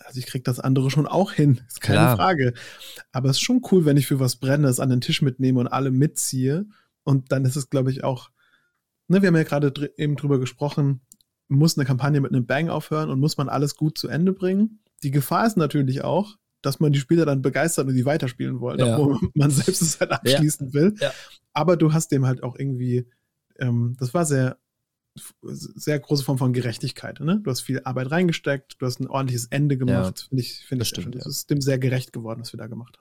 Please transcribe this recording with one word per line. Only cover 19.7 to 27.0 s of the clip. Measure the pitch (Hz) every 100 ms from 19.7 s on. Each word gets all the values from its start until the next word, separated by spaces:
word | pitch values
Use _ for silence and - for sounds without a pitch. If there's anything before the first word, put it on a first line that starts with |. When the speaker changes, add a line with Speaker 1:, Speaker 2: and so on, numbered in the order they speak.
| 185
Speaker 1:
es | 160 -
halt | -
Speaker 2:
Ja. | 147
Speaker 1:
abschließen | 120 139 151 - 135
will. | 143 185 208
Speaker 2:
Ja. | 139 - - - _
Speaker 1:
Aber | 147 156 165
du | 156
hast | 156 -
dem | 139 127
halt | 131
auch | 127 123
irgendwie, | 139 127 123 123 120 _ _ _ _ -
ähm, | 123 120 120 127
das | 123 175
war | 160
sehr, | 135 127 - _ _ _ _ _ - - -
sehr | - 139 156 - - 147
große | - 147
Form | 135 131
von | 127
Gerechtigkeit, | 123 120 110 127 -